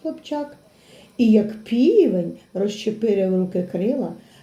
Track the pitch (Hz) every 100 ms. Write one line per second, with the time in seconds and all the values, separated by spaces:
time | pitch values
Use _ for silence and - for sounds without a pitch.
0 | 320 311 - 294 285 - _ _ _ -
1 | - - 233 214 202 - - 233 294 453
2 | 294 185 170 - _ 185 202 - - 214
3 | 226 196 190 185 185 180 180 175 202 277
4 | 175 - - -